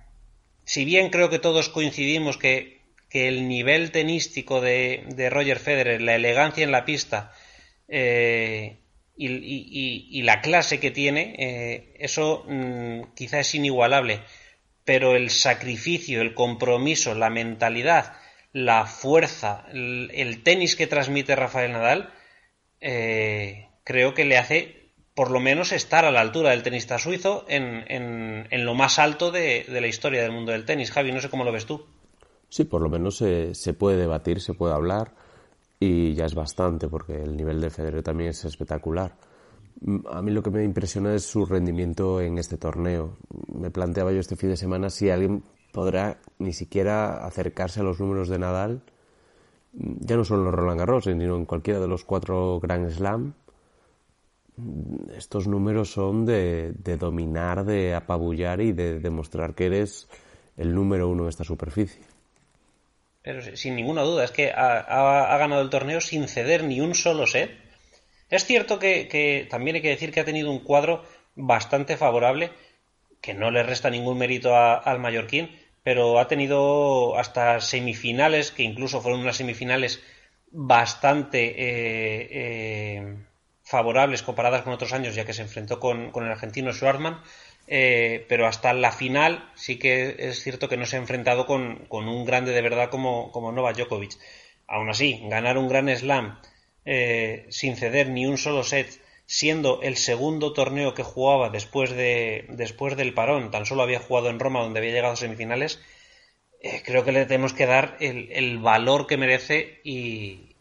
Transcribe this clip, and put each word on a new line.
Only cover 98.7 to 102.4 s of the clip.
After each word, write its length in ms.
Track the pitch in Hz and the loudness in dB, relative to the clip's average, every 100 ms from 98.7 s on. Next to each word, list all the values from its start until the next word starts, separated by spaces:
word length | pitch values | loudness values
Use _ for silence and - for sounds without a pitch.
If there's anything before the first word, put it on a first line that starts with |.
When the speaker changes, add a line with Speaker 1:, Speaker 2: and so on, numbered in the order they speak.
| 139 127 - _ _ - | -2 -2 -10 _ _ -8
Speaker 1:
siendo 540 | - 147 160 139 127 | -2 0 2 2 0
el 140 | 135 123 | -2 -2
segundo 560 | - 117 151 156 151 | -2 0 0 -2 -2
torneo 420 | 147 131 139 139 | 0 -2 0 -2
que 100 | - | -4
jugaba 440 | 120 131 131 139 117 | -8 0 4 4 2
después 440 | 107 98 139 127 | -4 -4 -2 -2
de, 540 | 127 123 120 113 110 | 0 0 2 -2 -6